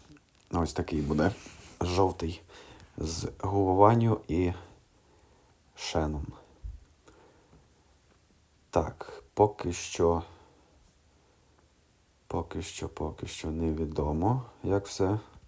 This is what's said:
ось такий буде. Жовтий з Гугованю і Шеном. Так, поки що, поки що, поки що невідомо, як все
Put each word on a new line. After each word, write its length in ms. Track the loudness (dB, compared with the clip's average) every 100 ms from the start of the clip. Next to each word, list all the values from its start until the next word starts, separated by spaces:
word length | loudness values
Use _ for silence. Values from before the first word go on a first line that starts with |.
| -20 -20 _ _ -4
ось 220 | 0 0
такий 280 | 0 -2 -2
буде. 300 | 0 2 2 0 -10 -18 -14 -6
Жовтий 600 | 0 2 2 2 -4 -6 -12 -20 -20 -20 -14 -6
з 320 | -2 -2 -4 -6
Гугованю 800 | -2 2 4 8 8 8 4 2 0
і 260 | 0 2 -2 -10 -20 _ _ _ _ _ _ _ _ _ -10
Шеном. 520 | -6 -2 -2 -4 -8 -12 -20 -16 -14 -14 -18 _ -20 -20 -20 -20 _ -20 _ _ _ _ _ _ _ _ _ _ _
Так, 540 | 0 0 -4 -14 -16 -4
поки 400 | 4 4 2 -6
що, 500 | -6 -4 0 2 2 -2 -14 -20 -20 _ _ -20 _ _ _ _ _ _ _ _ _ _ _ _ _ -8
поки 300 | -6 -6 -8
що, 280 | -8 -8 -8
поки 380 | -6 -8 -6 -10
що 240 | -8 -6
невідомо, 920 | -2 -2 -2 -2 -2 0 2 2 0 -2 -8
як 240 | -2 -2 -2
все 320 | 0 0 0 -4 -20